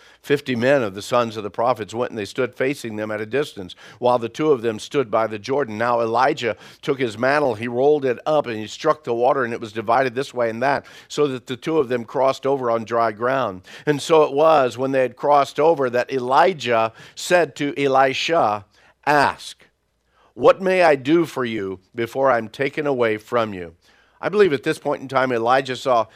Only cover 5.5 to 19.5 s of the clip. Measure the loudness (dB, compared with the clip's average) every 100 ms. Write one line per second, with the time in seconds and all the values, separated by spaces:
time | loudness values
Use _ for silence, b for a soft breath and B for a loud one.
5.5 | -4 -2 -2 0 0 0 2 0 0 -4
6.5 | -6 B B -6 -4 -4 0 2 2 0
7.5 | -2 -4 0 2 2 0 -4 -2 -2 -2
8.5 | -6 -8 -4 -2 0 -2 0 2 2 -2
9.5 | -4 -8 -6 0 2 2 -2 -6 -2 -2
10.5 | 0 -2 -2 -6 B B -2 -2 -2 -8
11.5 | -8 -2 0 0 -2 -4 0 0 0 -2
12.5 | -2 0 -2 -2 0 0 0 -2 0 -2
13.5 | -6 -16 B B -4 4 4 4 4 6
14.5 | 6 4 -2 -2 0 0 0 2 2 2
15.5 | 2 2 2 0 0 -2 -2 0 2 2
16.5 | 0 0 0 0 -4 B B 0 2 2
17.5 | -2 -6 -2 2 4 2 0 -2 0 0
18.5 | -2 -8 b b b 2 4 2 0 -12